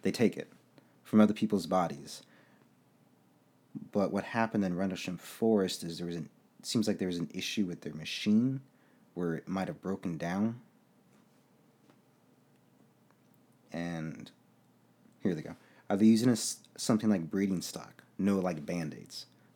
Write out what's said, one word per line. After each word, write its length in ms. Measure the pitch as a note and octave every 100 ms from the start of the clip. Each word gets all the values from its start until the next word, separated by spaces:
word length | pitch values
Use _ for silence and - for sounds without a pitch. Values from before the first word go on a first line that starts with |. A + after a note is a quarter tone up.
They 80 | -
take 260 | A#2+ G#2+ -
it 140 | - - _ _ - _
from 160 | - G#2+
other 140 | G#2
people's 320 | G#2 A2 G2+ E2
bodies. 560 | F#2 E2+ - - - - - _ _ _ _ _ _ _ _ _ _ _ _ _ - -
But 180 | G2+ F#2+
what 140 | G2
happened 400 | - A#2 A2+ A2
in 120 | F#2+ F2
Rendlesham 420 | F#2+ F2+ - E2+
Forest 680 | - - A2+ G#2+ F#2 -
is 140 | E2+ D#2+
there 80 | E2+
was 100 | E2+
an, 140 | D2+ _ _ _
seems 260 | - A#2+ G#2+
like 100 | F#2+
there 80 | F#2
was 120 | F2
an 120 | E2
issue 340 | F#2+ - - F#2
with 160 | E2+
their 120 | -
machine 640 | D2+ D#2 - G#2+ G#2+ B2+ C3+ - _ _ _ _
where 200 | F2 F2
it 120 | D#2+ -
might 220 | F#2+ F2+
have 120 | E2
broken 380 | F#2+ G2 F#2 D#2+
down. 420 | E2+ F#2 A2 A#2+ - _ _ _ _ _ _ _ _ _ _ _ _ - _ _ _ _ _ _ _ _ _ _ _ _ _ _ _ _ _
And 580 | E2 F2 E2 D#2+ - - - _ _ _ _ _ _ _ _
here 140 | G#2
they 80 | D#2+
go. 140 | - - - - -
Are 60 | G2
they 100 | A2
using 220 | A2+ B2
a 40 |
s-, 280 | A2+ - - - -
something 340 | - G#2+ A2
like 200 | G2 D#2+
breeding 300 | F#2+ G2 F2+
stock? 440 | - - - - - -
No, 200 | G2 G2
like, 280 | F2+ D#2+ D2
Band-Aids. 600 | F2 D#2+ B1+ - - - _ _